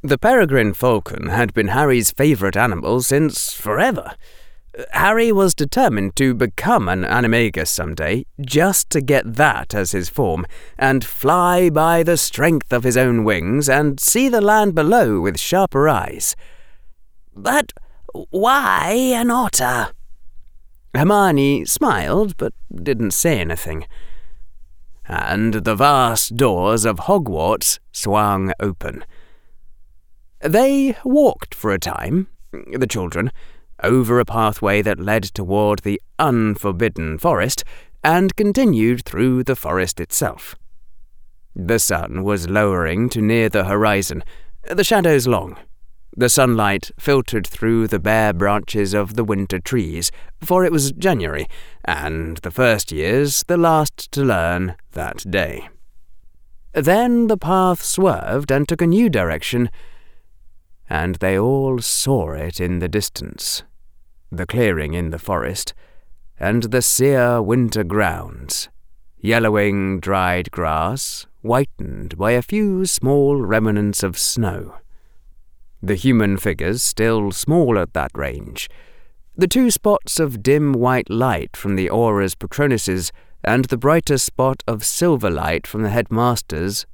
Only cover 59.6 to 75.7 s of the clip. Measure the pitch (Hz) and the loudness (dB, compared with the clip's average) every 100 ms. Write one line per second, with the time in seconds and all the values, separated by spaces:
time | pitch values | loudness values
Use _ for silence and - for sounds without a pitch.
59.6 | 120 - - - - - - - - - | -2 -4 -12 -16 -18 -20 -20 -20 -20 -20
60.6 | _ - - 78 85 85 95 95 113 135 | _ -20 -8 -4 -4 -2 0 0 2 0
61.6 | 135 123 117 - 131 135 78 76 78 - | 0 -2 -2 -2 0 0 0 -6 -6 -4
62.6 | 87 87 87 104 - - - - - - | -2 -2 -2 -2 -4 -8 -12 -10 -8 -8
63.6 | - - - - - - - 82 87 120 | -10 -20 -20 -20 -20 -20 -12 -8 -4 0
64.6 | 113 82 76 85 82 78 - 90 60 92 | 2 0 -2 -4 -4 -6 -4 -4 -4 -6
65.6 | - - - - - - - - 92 117 | -10 -12 -20 -20 -20 -20 -18 -6 -2 0
66.6 | 113 123 117 - 135 135 120 120 101 123 | 2 0 2 2 2 4 2 2 2 2
67.6 | 117 107 85 104 95 85 - - 65 - | 2 0 -2 0 0 -2 -10 -14 -8 -8
68.6 | - - - - - - 98 113 113 107 | -8 -16 -20 -20 -20 -6 0 2 4 2
69.6 | 104 101 95 95 95 95 92 90 87 - | 2 0 -2 -4 -2 0 2 0 -4 -4
70.6 | 82 78 82 131 - - - - 110 120 | -2 0 -2 -4 -8 -10 -16 -12 -2 0
71.6 | 143 - 73 50 80 82 101 123 - 208 | 0 -6 -10 -8 -10 -4 0 0 0 -2
72.6 | 208 185 185 - 127 143 139 143 104 110 | 0 0 -2 -2 2 4 4 2 2 2
73.6 | 110 104 104 101 98 87 - - 104 90 | 2 2 0 0 -4 -2 -4 -2 -4 -4
74.6 | - - - - - - - - - - | -10 -14 -18 -20 -20 -20 -20 -20 -20 -20
75.6 | - | -20